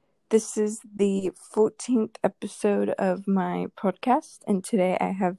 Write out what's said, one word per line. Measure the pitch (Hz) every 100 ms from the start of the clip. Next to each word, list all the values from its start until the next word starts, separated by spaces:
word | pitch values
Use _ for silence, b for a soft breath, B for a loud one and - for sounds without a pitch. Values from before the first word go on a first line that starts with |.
| _ _ -
This | 220 - -
is | 214 220 214 202
the | 202 196 185 - -
fourteenth | - 220 - - 247 220 -
episode | 202 - 208 - 214 202 202 -
of | 196 185 196
my | 196 180 180 185 -
podcast, | 196 - - 277 - - -
and | 190
today | - 208 180 -
I | 180
have | 190 185